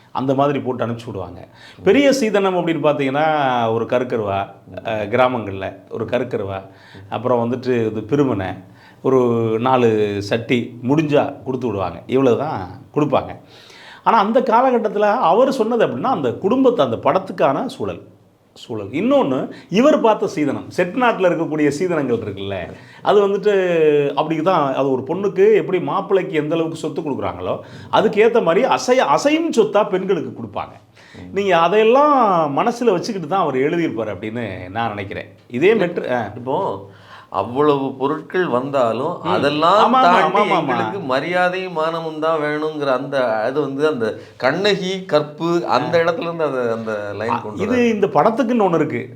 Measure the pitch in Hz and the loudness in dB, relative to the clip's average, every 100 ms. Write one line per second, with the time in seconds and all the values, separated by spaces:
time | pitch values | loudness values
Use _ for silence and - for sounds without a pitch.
0 | _ - 135 135 143 135 113 123 117 117 | _ -6 -2 2 2 0 -4 -4 -4 -4
1 | 117 98 87 87 - - - - 180 240 | -8 -10 -10 -14 -20 -20 -20 -2 2 4
2 | 277 - 220 202 190 180 165 156 151 139 | 4 2 2 0 0 0 0 0 0 0
3 | 135 139 156 151 135 123 113 113 113 123 | 0 0 0 2 2 0 0 0 0 -2
4 | 123 120 101 98 98 - - - 113 110 | 0 -2 -2 -2 -4 -10 -18 -12 -6 -6
5 | 101 123 127 123 98 95 95 - - 113 | -2 2 2 0 -6 -8 -8 -10 -12 -8
6 | 127 123 123 117 98 95 - - - - | -4 -4 -2 -4 -6 -8 -10 -20 -20 -20
7 | - 113 120 120 117 120 123 120 110 107 | -10 -6 0 0 0 -2 -2 0 0 -4
8 | 101 143 135 104 92 - - - - - | -2 0 2 0 -4 -8 -14 -20 -20 -6
9 | 135 131 123 117 113 110 127 131 117 107 | 0 2 2 2 0 0 2 4 4 4
10 | 104 101 98 117 113 123 117 - 120 151 | 2 0 -2 -4 0 -2 -2 -6 0 0
11 | 151 143 104 - - 127 123 98 90 85 | 2 2 0 -4 -8 -4 -4 -2 -4 -6
12 | - 127 135 110 147 123 90 95 - 147 | -2 2 4 2 0 -6 -8 -12 -8 -2
13 | 147 117 90 - - - - - - - | 0 0 -2 -10 -18 -20 -20 -20 -20 -4
14 | 180 220 202 247 - 220 262 240 214 196 | 2 2 4 2 4 4 4 2 0 0
15 | 208 233 175 196 269 247 220 240 160 120 | 0 2 4 4 4 2 0 2 0 0
16 | 220 220 127 110 196 254 262 - 135 113 | -2 -2 -2 -2 0 2 2 2 -2 -2
17 | 135 156 - 185 139 147 254 - 101 85 | -2 -2 -4 -2 0 0 -6 -8 -8 -8
18 | - - _ _ _ - - 110 101 135 | -14 -20 _ _ _ -20 -12 -10 -8 -4
19 | 233 285 170 131 220 - - 180 285 294 | 0 2 2 -2 -4 -10 -4 2 4 4
20 | 220 208 208 - 139 110 101 - 180 262 | 4 2 0 -2 -2 -4 -6 -2 -2 0
21 | 247 180 180 156 156 151 151 147 185 160 | 0 2 2 2 -2 0 0 0 -2 -2
22 | 131 110 104 98 98 95 85 95 - - | 0 -2 -4 -8 -6 -6 -8 -12 -20 -6
23 | - 202 202 202 202 196 185 170 156 147 | 2 4 4 0 2 2 2 2 4 4
24 | 143 - 156 160 170 180 139 131 139 127 | 2 0 -2 0 2 2 2 0 0 0
25 | 123 180 202 165 208 202 151 180 139 180 | -2 -4 -2 2 4 4 2 -2 -2 -4
26 | 185 196 156 156 151 165 165 143 156 165 | 0 0 0 -2 -2 -2 -2 -4 -8 -6
27 | 151 117 98 87 92 135 - - - 160 | -6 -6 -6 -6 -6 -6 -8 -18 -2 0
28 | 208 196 226 226 175 175 254 262 - 254 | 2 4 4 4 2 2 2 0 2 2
29 | 185 254 285 320 330 233 190 202 214 185 | 4 2 2 0 0 0 2 2 0 0
30 | 190 180 117 113 113 98 76 - - _ | -2 -2 -4 -10 -10 -10 -10 -14 -20 _
31 | - - 90 180 196 170 170 214 220 262 | -20 -20 -10 -4 2 2 4 4 4 6
32 | 294 269 220 175 151 139 208 240 233 175 | 4 4 4 2 2 0 0 0 0 0
33 | 170 196 151 190 160 131 143 170 156 110 | -2 -6 -4 -2 0 0 0 0 -2 -2
34 | 107 95 110 117 110 92 92 107 113 101 | -6 -6 -8 -6 -8 -8 -8 -6 -4 -6
35 | 101 87 - - _ 123 175 226 175 - | -8 -10 -12 -18 _ 0 2 4 0 -4
36 | - 123 104 123 123 175 190 98 - - | -2 -2 -4 -8 -6 -4 -4 -6 -12 -20
37 | - - - 95 104 123 147 143 135 131 | -20 -20 -8 -4 -4 2 4 4 0 -2
38 | 135 151 - 185 170 123 139 139 117 113 | -2 -4 -4 -2 0 0 0 0 0 0
39 | 151 175 - - 143 147 165 202 220 262 | -4 -6 -2 0 0 2 4 4 4 4
40 | 175 185 160 196 202 185 165 120 110 143 | 6 4 4 2 2 0 0 -2 -4 -4
41 | 143 131 160 180 180 185 185 160 160 165 | -2 -2 0 0 0 -2 -6 -4 -2 -4
42 | 160 156 156 160 147 151 156 151 139 127 | -6 -4 -2 0 -2 -2 -4 -4 -2 0
43 | 143 139 123 110 113 143 135 139 156 131 | 0 -2 0 0 -2 -2 -2 0 0 0
44 | 110 90 - - 123 165 208 185 185 190 | -4 -4 -12 -4 -2 0 0 0 -2 -4
45 | 180 151 147 151 165 170 - 123 123 165 | 0 0 0 -4 -2 0 2 0 2 2
46 | 170 165 170 170 151 131 117 113 110 107 | 2 0 -4 -4 -2 -2 -2 -2 -4 -6
47 | 101 101 113 120 110 107 208 247 240 214 | -6 -6 -4 -4 -6 -6 -2 2 2 2
48 | 196 151 190 220 233 247 190 165 135 117 | 2 4 4 2 0 2 2 2 0 -2
49 | - | -8